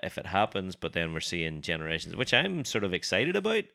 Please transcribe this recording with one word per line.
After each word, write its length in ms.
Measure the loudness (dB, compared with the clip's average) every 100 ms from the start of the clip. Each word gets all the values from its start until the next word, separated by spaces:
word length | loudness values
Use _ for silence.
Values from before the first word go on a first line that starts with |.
if 140 | -4 -6
it 80 | -2
happens. 480 | 2 2 0 -4 -6
But 180 | -4
then 180 | -2 -2
we're 80 | -2
seeing 400 | -2 -2 -2 -4
Generations, 540 | -4 -4 -2 -4 -4 -4
which 180 | 4
I'm 320 | 4 4 0 -2
sort 180 | 0
of 100 | 2
excited 420 | 0 2 2 2 2
about. 280 | 2 0 -2